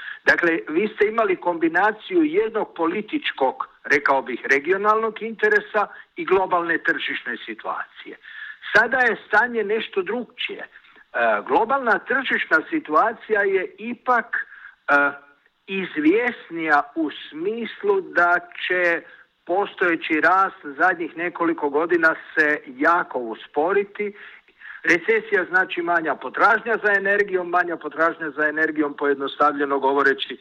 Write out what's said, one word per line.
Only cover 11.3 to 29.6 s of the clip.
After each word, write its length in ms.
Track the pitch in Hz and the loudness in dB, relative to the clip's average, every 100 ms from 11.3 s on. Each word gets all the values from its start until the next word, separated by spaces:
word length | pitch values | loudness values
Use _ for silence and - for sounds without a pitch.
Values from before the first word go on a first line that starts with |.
| 104 101 | 2 2
globalna 520 | 156 220 277 240 190 | 2 2 0 2 0
tržišna 600 | - 254 254 233 - 165 - | 0 -2 0 -2 2 0 0
situacija 720 | 160 151 156 208 226 - 208 | -6 0 2 2 0 -2 0
je 320 | 196 190 170 - | 2 0 -2 -10
ipak, 580 | 226 233 - 240 233 - | -10 -6 0 0 0 -6
e, 720 | - - - - - 143 143 - - _ _ _ - | -8 -14 -20 -10 0 2 2 -2 -16 _ _ _ -8
izvjesnija 1160 | 196 175 156 151 208 247 - - 165 160 147 - | -6 -4 2 4 4 2 -4 -10 -6 0 2 0
u 160 | - 151 | -2 -4
smislu 880 | - - 151 180 226 226 - 202 196 | -6 -14 -6 -4 -4 -6 -4 0 0
da 380 | 160 156 175 175 - - - | 0 2 4 2 -2 -8 -2
će 360 | 180 180 165 - - _ _ - | 0 2 0 -6 -20 _ _ -4
postojeći 760 | 180 196 - 180 160 - 156 | -2 -2 -2 0 0 0 2
rast 400 | 160 185 190 - | 4 4 2 -2
zadnjih 540 | 151 139 180 175 160 160 | -10 0 0 0 -6 -6
nekoliko 520 | 175 - 165 165 147 | -6 -2 -2 0 0
godina 440 | 143 165 170 160 156 - | 0 2 4 4 2 -4
se 260 | 160 151 147 147 | 0 2 0 -4
jako 520 | 127 160 180 - 131 | -2 2 2 0 -6
usporiti. 960 | 117 107 - - 165 202 202 - 208 202 - - _ _ - - | -6 -10 -6 -2 2 2 0 -4 -8 -8 -18 -20 _ _ -20 -4
Recesija 640 | - 170 190 220 - 196 | 0 2 2 0 0 -2
znači 380 | 165 180 180 180 | 0 0 0 -2
manja 320 | 170 170 156 | 0 0 0
potražnja 640 | 135 131 135 190 226 233 220 | -4 -4 2 2 2 0 0
za 80 | 208 | 2
energijom, 560 | 202 196 202 202 185 175 | 2 2 0 0 -2 0
manja 280 | 175 175 160 | 0 0 -4
potražnja 540 | 151 143 165 156 160 | -6 0 0 -2 -6
za 160 | 135 151 | -2 -2
energijom, 460 | 151 156 151 147 | 0 -2 0 -2
pojednostavljeno 840 | 143 143 139 139 - 147 143 | 0 0 0 -2 0 0 0